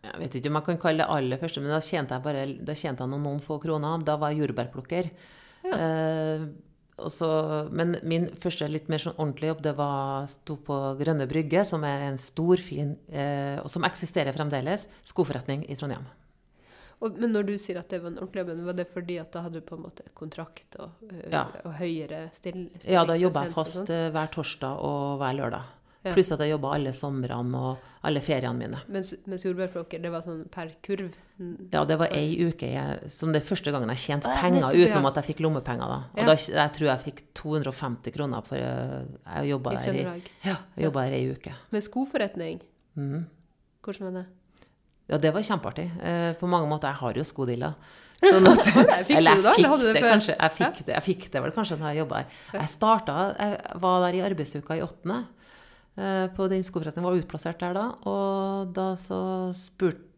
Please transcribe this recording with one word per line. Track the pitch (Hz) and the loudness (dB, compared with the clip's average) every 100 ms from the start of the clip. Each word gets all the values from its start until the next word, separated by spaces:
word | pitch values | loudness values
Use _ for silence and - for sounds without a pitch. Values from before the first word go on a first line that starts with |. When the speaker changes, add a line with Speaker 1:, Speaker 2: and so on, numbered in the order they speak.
Speaker 1:
Jeg | 107 - | -14 -10
vet | 143 131 | -8 -6
ikke | 143 | -2
om | |
jeg | 151 | -2
kan | 151 170 | -2 0
kalle | 170 156 | 0 2
det | - | 2
aller | 151 127 131 | 2 0 -2
første, | 165 147 | -6 -6
men | 143 | -2
da | 156 | -2
tjente | 156 170 135 | -2 -4 -4
jeg | 127 | -4
bare, | 143 143 139 127 | -4 -4 -6 -6
da | - | -8
tjente | 151 160 127 | -6 -6 -4
jeg | 131 | -4
noen, | 143 | -4
noen | 147 143 | -4 -6
få | 143 151 | -6 -6
kroner. | 165 156 147 165 | -2 -2 -2 -2
Da | 151 151 | -2 0
var | 151 | 0
jeg | 151 143 | 0 -2
jordbærplukker. | 110 120 139 - 170 175 - - - - - | -2 -6 -8 -6 -4 -4 -8 -20 -20 -20 -10
Speaker 2:
Ja. | 370 226 | -4 -2
Speaker 1:
Eh, | 165 160 160 160 156 156 156 - - _ _ - | 0 0 0 0 -2 -4 -6 -12 -20 _ _ -10
og | - | -10
så, | - 165 156 156 151 151 | -4 0 0 0 -2 -4
men | 151 170 170 | -2 0 -2
min | 165 165 170 - | -2 0 -2 -4
første | 180 170 151 | -6 -4 -4
litt | 151 151 | -4 -2
mer | 156 | -4
sånn | 165 - | -4 -2
ordentlig | 156 131 156 | -4 -2 -4
jobb, | 156 | -2
det | 151 139 | -4 -2
var, | 143 139 139 135 139 | -2 -2 -2 -4 -6
sto | - - 143 | -12 -10 -10
på | - 139 135 135 | -4 -2 -2 -2
Grønne | 147 160 131 | 0 2 0
Brygge, | 156 151 165 202 | 0 2 2 2
som | 165 | 0
er | 147 139 143 | -2 -2 -4
en | 135 | -6
stor, | - - 170 180 | -8 -2 2 2
fin, | 180 147 143 143 - | 2 -4 -4 -6 -10
eh, | 147 143 143 139 139 | -4 -2 -2 -4 -6
og | 139 | -6
som | - | -2
eksisterer | - - 165 180 139 | -2 -2 -4 -2 -2
fremdeles, | 143 151 143 135 208 - - | -2 -2 -2 -2 -4 -6 -16
skoforretning | - - 147 131 127 139 - | -8 -2 -2 -2 -4 -6 -6
i | 139 | -8
Trondheim. | 147 - 131 - _ _ _ _ _ - - _ | -8 -8 -12 -20 _ _ _ _ _ -20 -20 _
Speaker 2:
Og, | 226 - | -8 -2
men | 233 | 0
når | 214 202 | 0 0
du | 202 | -4
sier | - 180 | -6 -8
at | 170 | -6
det | 185 | -8
var | 170 | -8
en | 170 | -10
ordentlig | 185 190 | -8 -6
jobb, | 175 165 175 | -6 -6 -6
var | 180 | -6
det | 175 | -6
fordi | 185 175 175 | -8 -8 -8
at | 160 | -8
da | 170 | -10
hadde | 170 165 | -10 -10
du | |
på | 160 160 | -12 -14
en | |
måte | - - - | -14 -18 -20
kontrakt | - 156 160 160 - _ - | -16 -14 -12 -14 -16 _ -18
og, | 165 170 220 | -18 -18 -18
eh, | 180 - | -16 -4
Speaker 1:
Ja. | 156 131 - | -4 -4 -8
Speaker 2:
og | 170 | -12
høyere | 151 175 165 151 156 160 | -8 -6 -6 -8 -10 -12
still-, | - 180 185 175 170 | -12 -10 -10 -12 -12
Speaker 1:
Ja, | - 185 | 2 4
da | 165 | 6
jobbet | 165 180 151 | 4 4 2
jeg | 151 | -2
Speaker 2:
stillingsprosent | |
og | |
Speaker 1:
fast, | 165 156 180 | -2 -4 -4
Speaker 2:
sånt? | 190 | -4
Speaker 1:
eh, | 165 165 | -2 -2
hver | 156 156 | -2 -4
torsdag | - 147 - 131 139 | -4 -6 -6 -6 -4
og | 143 143 139 139 | -4 -2 -4 -2
hver | 135 139 | -2 -2
lørdag. | 123 110 123 - _ _ | -4 -6 -10 -20 _ _
Speaker 2:
Ja. | 190 | 0
Speaker 1:
Pluss | 180 180 | 2 4
at | 151 | 2
jeg | 151 | 0
jobbet | 151 135 | 0 0
alle | 147 135 | -2 -2
somrene | 131 143 135 123 120 123 | -4 -6 -4 -4 -4 -4
og | 127 127 131 - - | -2 -4 -6 -12 -8
alle | - 143 | -2 -2
feriene | 143 139 123 123 | 0 -2 0 -4
mine. | 110 127 175 | -6 -8 -8
Speaker 2:
Mens, | 196 190 - - | -8 -8 -10 -10
mens | 185 | -6
jordbærplukker, | 185 180 185 180 165 165 | -4 -4 -4 -6 -10 -8
det | 170 | -6
var | 165 | -6
sånn | 170 160 - | -8 -10 -10
per | - 165 160 | -12 -12 -12
kurv? | - 196 185 - - - | -6 -6 -6 -10 -20 -14
Mm. | 180 175 185 | -12 -12 -4
Speaker 1:
Ja, | 151 | 0
det | 151 160 | 2 2
var | 165 | 2
Speaker 2:
For | 151 | 2
Speaker 1:
ei | 151 165 | 0 2
uke | 170 160 127 | 0 0 -4
jeg, | 135 139 139 147 | -4 -4 -6 -10
som | - 160 | -4 0
det | 151 | 0
første | 147 - 147 | 0 -4 -2
gangen | 143 113 | -2 -2
jeg | 127 | -2
tjente | - 143 131 | -2 -2 0
Speaker 2:
Å, | |
ja, | 135 | 2
Speaker 1:
penger | 180 175 | 4 4
Speaker 2:
nettopp, | 131 165 | 6 8
ja. | 175 | 8
Speaker 1:
utenom | 208 135 | 6 2
at | 143 | 0
jeg | |
fikk | 139 151 | -4 0
lommepenger | 160 147 123 120 123 | 0 0 -2 -4 -4
da. | 131 127 | -6 -6
Og | - | 2
Speaker 2:
Ja. | |
Speaker 1:
da, | 214 156 | 6 6
jeg | - 156 147 | 4 2 2
tror | 151 151 | 2 0
jeg | 127 | 0
fikk | 147 - _ | -4 -12 _
to | - 151 | -10 -2
hundre | 151 135 | -2 -2
og | |
femti | 131 139 117 - | -4 -6 -6 -8
kroner | 147 143 143 | -6 -4 -4
for, | - 135 | -6 -6
eh, | 127 127 127 131 127 131 - | -4 -4 -4 -6 -10 -14 -10
jeg | 165 143 | -4 -2
jobbet | 139 127 | -2 -2
Speaker 2:
I | 123 | -2
Speaker 1:
her | |
i, | 127 - | -2 -2
Speaker 2:
Trøndelag. | 180 175 - - | -4 -6 -14 -8
Speaker 1:
ja, | 190 180 - - | -6 -6 -8 -2
jeg | |
jobbet | 156 135 | -2 0
her | 127 | -2
ei | 131 131 | 0 -2
uke. | 131 - 131 - | -6 -12 -16 -6
Speaker 2:
Men | 214 | -6
skoforretning? | 208 247 269 254 202 180 165 170 - _ _ 151 | -4 -4 -4 -2 -2 -4 -8 -8 -14 _ _ -8
Speaker 1:
Mhm. | 139 147 170 _ _ _ _ _ | -4 -4 -8 _ _ _ _ _
Speaker 2:
Hvordan | - 190 | -12 -8
var | 190 185 | -8 -8
det? | 185 _ _ _ - _ _ _ - | -12 _ _ _ -20 _ _ _ -4
Speaker 1:
Ja, | 156 | 2
det | 156 | 2
var | 165 | 2
kjempeartig, | 214 190 - - 170 165 | 0 -2 -2 -6 -8 -6
eh, | 170 170 170 | -4 0 -2
på | 170 180 | -2 0
mange | 175 151 | 2 2
måter. | 151 143 | 0 -2
Jeg | 139 | -2
har | 123 | -2
jo | 107 | -2
skodilla. | 120 - 127 120 147 151 - - | -4 -4 -2 -2 -4 -6 -16 -20
Speaker 2:
<laughs> | - - | -20 6
Speaker 1:
Sånn | 381 381 185 | 10 12 12
at, | - - | 12 10
Speaker 2:
Har | 262 | 8
du | - | 8
det? | - 185 | 6 6
Fikk | 294 | 8
Speaker 1:
eller | - | 10
Speaker 2:
du | 196 | 10
Speaker 1:
jeg | |
Speaker 2:
det, | 190 | 10
eller | 440 | 10
Speaker 1:
fikk | 311 | 8
Speaker 2:
hadde | 294 | 8
du | 233 | 6
det | |
Speaker 1:
det | 220 | 6
Speaker 2:
før? | 233 | 8
Speaker 1:
kanskje, | 214 214 - | 6 6 2
jeg | 160 | 2
fikk | - 277 - | 2 -2 0
Speaker 2:
Ja. | - | -4
Speaker 1:
det, | |
jeg | - | -2
fikk | - 180 - | 0 -4 -2
det | 139 | -4
vel | 131 | -2
kanskje | 226 208 156 | -2 -4 -2
når | 156 | -4
jeg | 147 147 | -4 -2
jobbet | - | -4
her. | - - - | -6 -14 -10
Speaker 2:
Ja. | 196 | -6
Speaker 1:
Jeg | - | -6
startet, | - 220 220 220 143 196 - | 2 4 4 4 -2 -2 0
jeg | 208 202 - 175 | -2 -2 -6 -2
var | 185 180 | 2 4
der | 180 180 | 4 2
i | 196 | 0
arbeidsuka | 180 - 147 - 160 | -2 -4 -6 -6 -4
i | |
åttende, | 165 - 165 233 240 - - - - - _ - | -4 -6 -6 -4 -6 -16 -20 -20 -20 -20 _ -6
eh, | 196 190 185 | -2 0 0
på | 185 190 | 0 0
den | 190 | 0
skoforretningen, | 185 180 156 151 | 0 -4 -4 -2
var | 180 180 | 2 2
utplassert | 175 160 165 170 | 0 -6 -6 -4
der | 180 | -4
da, | 185 233 - 202 | -2 -2 -4 -4
og | 196 196 196 196 196 185 | 0 0 0 -2 -2 -4
da | 180 190 | -2 -2
så | 185 - 185 185 185 185 | -2 -4 -4 -2 -2 -4
spurte | 185 - - 190 - - | -6 -10 0 0 0 -14